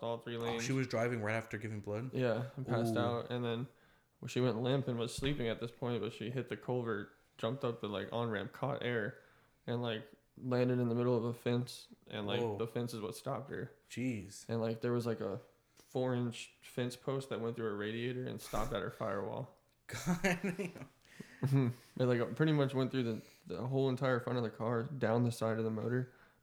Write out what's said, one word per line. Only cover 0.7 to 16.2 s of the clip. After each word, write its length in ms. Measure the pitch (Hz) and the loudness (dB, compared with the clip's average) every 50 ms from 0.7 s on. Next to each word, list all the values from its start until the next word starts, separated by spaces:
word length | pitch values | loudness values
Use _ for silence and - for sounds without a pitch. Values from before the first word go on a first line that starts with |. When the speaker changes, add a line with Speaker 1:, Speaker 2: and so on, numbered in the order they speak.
Speaker 2:
was 140 | 131 135 127 | 2 2 2
driving 360 | 131 - 110 117 123 123 113 | 2 2 2 2 2 2 0
right 120 | 104 104 110 | 0 0 0
after 240 | 113 110 - - 107 | 0 -2 -2 -4 -6
giving 220 | 107 110 110 104 | -4 -4 -6 -6
blood? 300 | 101 104 104 110 123 127 | -4 -4 -2 -2 -2 -2
Speaker 1:
Yeah, 300 | - 131 127 120 107 120 120 127 - | 0 2 4 4 4 2 0 -4 -6
and 100 | 139 131 | -6 -2
passed 280 | - 120 113 117 113 110 | 0 2 2 4 4 4
Speaker 2:
Ooh. 20 | 120 | 4
Speaker 1:
out, 300 | 120 120 120 117 - - | 2 2 2 0 -2 -2
and 140 | 123 123 120 | -2 -2 0
then, 220 | 117 113 117 123 - - - - - _ _ _ _ _ _ | 0 0 -2 -4 -6 -10 -16 -20 -20 _ _ _ _ _ _
well, 80 | - 123 | -8 -2
she 120 | - 127 | 2 2
went 200 | 123 127 107 110 | 4 4 4 2
limp 260 | 123 123 135 139 120 131 | 2 2 2 2 2 0
and 100 | 120 117 | 0 0
was 160 | 113 113 - | -2 -2 -2
sleeping 340 | - - 135 147 143 120 113 | -2 0 0 0 2 0 0
at 120 | 107 - | 0 -2
this 100 | 117 117 | -4 -6
point, 300 | - - 131 120 120 110 | -6 -4 -2 -2 0 0
but 100 | 101 113 | -2 -2
she 180 | - - 110 110 | -4 -4 -4 -4
hit 180 | 123 131 113 - | -2 -4 -4 -4
the 80 | 110 | -6
culvert, 540 | 107 - - 127 127 117 117 107 101 101 - - - _ _ _ - | -6 -2 -2 0 0 0 0 -2 -2 -4 -8 -14 -20 _ _ _ -4
jumped 260 | - 117 127 131 - | -2 -2 0 0 0
up 160 | 120 117 - | -2 -2 -2
the, 80 | - 104 | -4 -2
like, 200 | 101 95 101 - | -2 -2 -2 -2
on-ramp, 400 | - 117 120 117 110 98 101 120 | 0 0 0 0 0 -2 -4 -6
caught 300 | - - - 135 135 - - | -4 -4 -2 -2 -2 -2 0
air, 300 | 120 123 113 104 107 - - - - - - _ _ _ _ _ | 0 0 0 0 -2 -4 -8 -16 -20 -20 -20 _ _ _ _ _
and, 160 | 131 120 120 | -2 -2 0
like, 200 | 123 120 110 110 110 - - - _ _ _ - - | 0 -2 -2 -4 -6 -10 -18 -20 _ _ _ -8 -2
landed 340 | 127 123 123 123 127 127 123 | 0 2 4 4 4 4 4
in 100 | 123 120 | 2 2
the 60 | 113 | 2
middle 220 | 120 120 123 123 | 4 4 4 4
of 80 | 117 113 | 4 2
a 80 | 120 | 0
fence, 540 | 120 - - 123 120 120 127 - - - - - - - _ - | -2 -2 0 2 2 2 0 -2 -6 -12 -16 -18 -20 -20 _ -8
and, 160 | - 107 104 | -6 -4 -2
like, 140 | 101 104 120 | 0 2 2
Speaker 2:
Whoa. 160 | 120 113 104 101 | 2 0 0 -2
Speaker 1:
the 80 | 113 | -2
fence 280 | 113 - 123 120 120 120 | -2 -2 -2 -2 -2 -4
is 60 | 110 | -4
what 140 | 101 92 - | -6 -6 -6
stopped 340 | - - 131 135 113 135 - | -6 -6 -6 -4 -4 -6 -6
her. 200 | - - - - - - _ - | -6 -6 -6 -8 -10 -16 _ -10
Speaker 2:
Jeez. 540 | - 117 123 127 120 104 87 98 - - - - | -6 -4 -2 -2 -2 -4 -6 -10 -12 -12 -6 -4
Speaker 1:
And, 120 | 117 113 | -2 0
like, 200 | 110 113 113 117 | 0 0 -2 0
there 120 | - 120 | 0 0
was, 140 | 120 120 113 | 0 2 0
like, 140 | 120 113 - | 0 -2 -2
a 180 | 107 101 95 113 - - _ _ _ _ _ - - - | -2 -4 -4 -6 -8 -14 _ _ _ _ _ -20 -12 -4
four-inch 600 | - 131 127 127 127 123 | -2 0 2 2 2 2